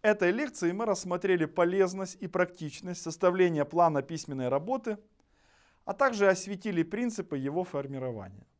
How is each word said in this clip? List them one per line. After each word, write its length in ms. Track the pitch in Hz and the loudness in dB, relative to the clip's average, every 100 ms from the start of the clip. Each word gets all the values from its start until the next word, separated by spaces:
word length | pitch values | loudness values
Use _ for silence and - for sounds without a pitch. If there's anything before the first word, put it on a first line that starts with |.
в 40 | 214 | 2
этой 260 | 208 180 | 4 2
лекции 400 | 214 285 - 170 | 2 -2 -2 -2
мы 140 | 185 226 | 0 -2
рассмотрели 600 | 190 180 180 180 185 160 | -2 -2 -2 2 2 2
полезность 720 | 160 175 190 190 190 190 - | 2 2 4 2 0 -10 -8
и 60 | 180 | -6
практичность 760 | 180 180 - 156 - - 175 | -2 -2 -2 -12 -10 -12 -10
составления 640 | 165 156 185 180 180 160 143 | -10 2 2 6 4 4 0
плана 360 | 165 170 147 | 4 4 4
письменной 480 | 135 160 - 135 127 | -4 -8 -8 -4 0
работы, 480 | 139 170 262 226 208 _ _ _ _ _ _ _ _ - | 0 0 -4 -4 -8 _ _ _ _ _ _ _ _ -10
а 80 | |
также 340 | 190 277 220 202 | 0 0 4 4
осветили 560 | 185 190 196 214 180 | 4 -2 -8 -4 -2
принципы 540 | 165 208 240 226 - 143 | -2 -2 -4 -4 -6 -4
его 260 | 135 156 | -4 -4
формирования. 840 | 180 143 139 135 131 113 95 98 _ | -4 -6 -6 -6 -6 -8 -12 -18 _